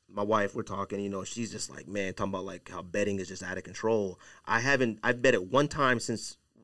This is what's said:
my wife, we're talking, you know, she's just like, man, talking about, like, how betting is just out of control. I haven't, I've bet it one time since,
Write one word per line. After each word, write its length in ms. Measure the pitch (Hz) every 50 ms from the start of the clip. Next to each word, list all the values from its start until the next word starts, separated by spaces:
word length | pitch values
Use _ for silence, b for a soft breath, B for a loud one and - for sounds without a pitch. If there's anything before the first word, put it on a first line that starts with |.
| _ _
my 140 | 95 101 101
wife, 300 | 104 110 107 101 98 -
we're 80 | 120 104
talking, 360 | - 101 98 98 95 101 98
you 100 | 101 101
know, 140 | 98 95 92
she's 280 | - - 117 113 95
just 180 | 90 107 - -
like, 180 | - 71 65 69
man, 260 | 98 101 98 95 92
talking 200 | - 107 101 98
about, 100 | 92 92
like, 240 | 98 92 90 - -
how 120 | 98 87
betting 380 | 87 90 85 104 104 104 98 98
is 100 | 92 87
just 140 | 95 - 92
out 140 | 92 92 92
of 60 | -
control. 560 | 90 87 - - 110 113 110 101 95 85 - b b b b b
I 140 | - 107 117
haven't, 400 | 120 135 143 127 127 113 107 - -
I've 180 | 117 123 123
bet 120 | 123 135 123
it 180 | 101 90 90
one 160 | 101 135 147 147
time 300 | - 160 143 131 123 117
since, 380 | - - 113 101 - - - _ _ _ _ _